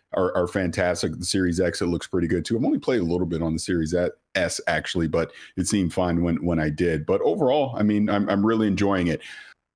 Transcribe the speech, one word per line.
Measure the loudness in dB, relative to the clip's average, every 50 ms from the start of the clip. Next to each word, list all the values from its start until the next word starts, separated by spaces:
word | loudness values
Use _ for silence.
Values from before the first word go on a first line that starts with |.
| _ _ -2
are, | 0 0 2 2
are | 0 0 0
fantastic. | 0 0 -2 0 0 0 0 0 0 0 -2 -4 -4 -6
The | -6
Series | -2 0 0 0 2 2 2
X, | 0 0 0 -2
it | -2
looks | -2 -2 -2 -4 -4
pretty | -2 -2 0 0
good | 0 -2 -2
too. | -2 -2 0
I've | 0
only | 0 0 0
played | 0 0 0 0
a | 0
little | 0 0 0 -2 -2
bit | -2 -2 -2
on | -2 -2
the | -4
Series | -2 -2 -2 -2 0 0 0 0 0 -2 -4 -8 _ _ -2
S, | -2 -2 -2 -2 -4 -2 -2
actually, | -2 -2 -2 -4 -2 -2 -2 0
but | 0 0 -2 -2 -6 -12 -20 -8 -6
it | -4 -2 0
seemed | 2 2 2 0 0
fine | 0 0 0 0 0 2
when, | 0 0 0 0
when | 0 0 0
I | 0 0
did. | 0 0 0 0 0 0 0
But | 0 0 2
overall, | 2 0 0 2 2 2 2 2 0 0 0 0
I | 2
mean, | 2 2 2 2 2
I'm, | 2 0 2 2
I'm | 2 2 4
really | 4 4 4 2 2
enjoying | 2 2 2 2 2 2 2 0
it. | 0 -2 -6 -10 -18 -18 -20 -20 -20 _ _ _ _